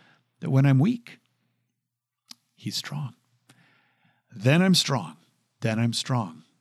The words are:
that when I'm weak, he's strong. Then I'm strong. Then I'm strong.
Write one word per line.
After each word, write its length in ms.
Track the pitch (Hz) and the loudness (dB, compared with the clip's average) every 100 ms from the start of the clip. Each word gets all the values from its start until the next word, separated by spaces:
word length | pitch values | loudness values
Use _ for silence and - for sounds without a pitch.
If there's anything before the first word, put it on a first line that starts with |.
| _ _ _ _ | _ _ _ _
that 120 | - | 0
when 140 | 135 | 2
I'm 140 | 139 131 | 4 4
weak, 400 | 180 254 - - _ _ _ _ _ _ _ _ _ _ _ - _ | 2 -2 -10 -20 _ _ _ _ _ _ _ _ _ _ _ -20 _
he's 220 | _ 107 - | _ -10 -8
strong. 400 | - - 135 - _ _ _ _ _ _ _ _ _ _ _ | -8 -10 -10 -14 _ _ _ _ _ _ _ _ _ _ _
Then 320 | - 120 160 | -4 2 4
I'm 140 | 190 180 | 4 2
strong. 400 | - 135 82 - _ _ _ _ | 0 -4 -6 -16 _ _ _ _
Then 200 | 113 110 | -4 -2
I'm 120 | 117 | -2
strong. 520 | 110 - 127 95 - _ _ | -2 -4 -4 -4 -10 _ _